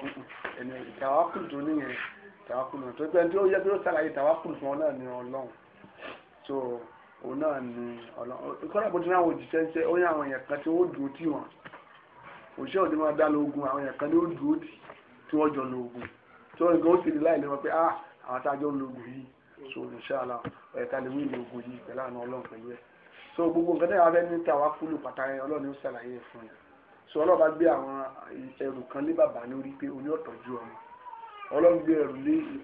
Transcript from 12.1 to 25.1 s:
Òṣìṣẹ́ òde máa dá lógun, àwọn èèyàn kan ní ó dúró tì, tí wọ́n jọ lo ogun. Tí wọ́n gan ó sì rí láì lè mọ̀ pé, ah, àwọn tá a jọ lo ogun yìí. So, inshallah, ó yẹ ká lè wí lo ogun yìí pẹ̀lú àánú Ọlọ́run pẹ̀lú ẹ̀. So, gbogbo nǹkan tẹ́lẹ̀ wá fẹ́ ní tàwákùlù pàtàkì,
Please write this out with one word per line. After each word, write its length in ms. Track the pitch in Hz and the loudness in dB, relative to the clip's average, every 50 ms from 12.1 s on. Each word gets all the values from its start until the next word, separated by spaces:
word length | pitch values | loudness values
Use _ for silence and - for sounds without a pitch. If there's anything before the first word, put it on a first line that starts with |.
| - - - - - - - - | -20 -20 -20 -20 -20 -20 -20 -16
Òṣìṣẹ́ 300 | - - 135 131 - 190 | -12 -10 -8 -2 2 2
òde 140 | 185 156 156 | 2 4 2
máa 160 | 151 156 151 147 | 2 2 2 4
dá 160 | 147 156 151 | 4 4 4
lógun, 340 | 151 147 147 147 143 143 143 | 4 4 2 2 0 -2 -2
àwọn 180 | 131 135 143 139 | -2 -2 -2 -4
èèyàn 140 | 131 131 - | -6 -4 -4
kan 120 | 143 147 | 0 4
ní 80 | 160 170 | 4 4
ó 80 | 170 | 4
dúró 300 | 165 156 143 139 147 156 - | 4 -2 -2 2 2 2 2
tì, 100 | - - - - - - - - - - - - - | 0 -10 -18 -20 -20 -20 -20 -20 -20 -20 -20 -20 -8
tí 80 | - - | -2 2
wọ́n 180 | 151 151 151 147 | 4 4 4 2
jọ 100 | 139 131 | 0 -4
lo 140 | 131 127 127 | -4 -4 -6
ogun. 300 | 123 120 120 123 117 - - - _ _ - - - - - | -6 -8 -8 -10 -12 -12 -14 -18 _ _ -20 -20 -20 -12 -2
Tí 100 | - 165 | 2 4
wọ́n 180 | 175 170 160 | 6 6 6
gan 100 | 151 165 175 | 8 8 6
ó 40 | 180 | 6
sì 120 | 165 156 | 6 4
rí 80 | 151 147 | 0 2
láì 180 | 151 165 165 147 | 4 4 4 2
lè 80 | 143 143 | 2 -2
mọ̀ 140 | 143 139 | -4 -4
pé, 80 | 151 151 | -2 0
ah, 240 | 165 160 165 165 - - - - - - - | 2 4 4 2 2 -2 -8 -14 -20 -16 -10
àwọn 180 | 131 127 127 123 | -6 -6 -2 -2
tá 60 | 151 | -2
a 60 | 139 135 | -2 0
jọ 140 | 147 147 | -2 -2
lo 140 | 143 139 135 | -2 -2 -4
ogun 200 | 131 123 123 117 | -6 -10 -12 -14
yìí. 200 | 123 127 135 131 - _ _ _ _ - - 143 | -14 -14 -14 -16 -16 _ _ _ _ -20 -18 -16
So, 160 | 131 131 131 | -14 -12 -10
inshallah, 580 | 127 123 123 120 117 - 139 135 127 123 123 117 - 131 - - - - | -10 -10 -12 -12 -8 -6 -4 -4 -4 -4 -6 -6 -8 -10 -12 -14 -20 -12
ó 120 | - 131 | -8 -6
yẹ 60 | 123 | -6
ká 140 | 120 131 135 | -4 -4 -4
lè 100 | 131 131 | -4 -4
wí 200 | 131 143 147 131 | -4 -2 -2 -2
lo 80 | 123 123 | -4 -4
ogun 220 | 120 117 127 120 | -8 -8 -10 -12
yìí 160 | 117 123 127 123 | -10 -10 -12 -14
pẹ̀lú 180 | - - 120 127 | -12 -10 -8 -8
àánú 160 | 131 123 123 123 | -8 -8 -8 -8
Ọlọ́run 240 | 120 120 127 131 131 | -8 -8 -8 -8 -10
pẹ̀lú 240 | - - 113 113 123 | -12 -14 -14 -14 -14
ẹ̀. 100 | 120 120 - _ _ _ - - - - - - | -14 -16 -18 _ _ _ -20 -20 -20 -20 -20 -10
So, 180 | - - 170 165 | -2 0 2 4
gbogbo 240 | 170 165 170 170 165 | 4 4 4 4 4
nǹkan 160 | 151 170 175 | 4 4 4
tẹ́lẹ̀ 140 | 202 190 170 | 6 8 8
wá 80 | 165 | 8
fẹ́ 180 | 170 170 175 170 | 8 6 4 2
ní 80 | 170 165 - | 0 -2 0
tàwákùlù 520 | 165 151 143 147 151 - - 165 160 156 147 | 2 2 4 4 2 0 -2 -6 -4 -4 -4
pàtàkì, 420 | - 127 | -6 -8